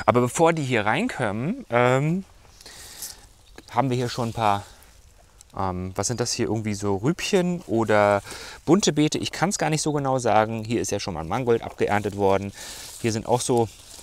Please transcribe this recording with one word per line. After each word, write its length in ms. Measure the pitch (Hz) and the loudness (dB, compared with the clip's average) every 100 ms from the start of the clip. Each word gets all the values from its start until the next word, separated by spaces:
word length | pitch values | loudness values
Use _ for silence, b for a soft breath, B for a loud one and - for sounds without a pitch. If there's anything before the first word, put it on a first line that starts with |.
| - | 2
Aber 140 | 120 | 4
bevor 320 | 123 - 165 | 4 4 4
die 120 | 160 | 4
hier 220 | 131 117 101 | 0 0 2
reinkommen, 800 | 131 247 - 110 104 147 269 - | 0 -2 -2 -4 -2 -4 -6 -2
ähm, 560 | 120 123 131 156 185 - - B B B B B B B B B - - - - | 2 4 4 2 -2 -4 -18 B B B B B B B B B -20 -20 -20 -8
haben 200 | 117 135 | -2 0
wir 60 | 123 | 0
hier 140 | 120 | -2
schon 220 | - 117 | -4 -4
ein 20 | |
paar, 320 | 110 107 101 - B B B B _ _ - - - | 0 2 0 -4 B B B B _ _ -20 -14 -6
ähm, 340 | 95 90 92 95 | -4 -4 -6 -4
was 120 | 101 | -4
sind 120 | 113 | -2
das 120 | 120 | -4
hier, 160 | - 113 | -2 -2
irgendwie 260 | 110 107 | -2 -2
so 220 | 101 101 98 | -4 -2 -2
Rübchen 640 | 123 180 - 190 175 175 - | -2 -4 0 0 0 -4 -2
oder 540 | 113 110 104 104 101 B B B B - | 0 4 4 6 4 B B B B 2
bunte 280 | 190 - | 4 4
Beete? 240 | 147 151 - | 2 0 0
Ich 140 | - | -6
kann's 260 | - 170 - | -2 -2 0
gar 120 | 156 | 0
nicht 120 | 156 | 0
so 100 | 156 | -2
genau 260 | 147 139 131 | -2 0 0
sagen. 440 | 117 107 110 113 | 2 4 2 -2
Hier 180 | 110 110 | -2 -2
ist 100 | 95 | -2
ja 80 | 101 | -4
schon 140 | - | -4
mal 80 | 78 | -6
ein 60 | 80 | -4
Mangold 340 | 120 120 117 | -2 2 0
abgeerntet 540 | - - 110 104 101 98 | 0 -4 0 0 -2 0
worden. 380 | 98 98 101 B B B B B | 2 2 0 B B B B B
Hier 100 | 117 | -4
sind 160 | 110 - | -2 0
auch 140 | 120 | 0
so 260 | - 120 110 B B B | 2 0 0 B B B